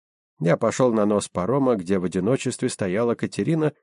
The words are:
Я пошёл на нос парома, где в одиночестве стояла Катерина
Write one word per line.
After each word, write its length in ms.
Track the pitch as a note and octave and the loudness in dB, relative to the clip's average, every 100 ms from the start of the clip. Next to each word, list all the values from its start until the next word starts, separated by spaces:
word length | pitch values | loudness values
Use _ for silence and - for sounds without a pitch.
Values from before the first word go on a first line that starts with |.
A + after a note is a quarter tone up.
| _ _ _ _ | _ _ _ _
Я 160 | D#3+ D#3 | 0 2
пошёл 360 | A2 - B2+ | 0 2 2
на 140 | A2 G#2 | 4 2
нос 220 | G#2 - | 2 0
парома, 480 | F#2 F#2 C#3 C3 A2 | -4 -2 0 2 0
где 220 | F2 G2 | 0 -2
в 60 | |
одиночестве 640 | F2 F2+ G2 C3+ C3 - B2+ | 0 -2 0 0 -2 -4 -4
стояла 460 | - F#2+ G2 A#2+ | -2 -2 0 0
Катерина 580 | A2+ G#2+ - G#2 D#3+ D3+ - | -2 -4 -2 -2 0 -2 -4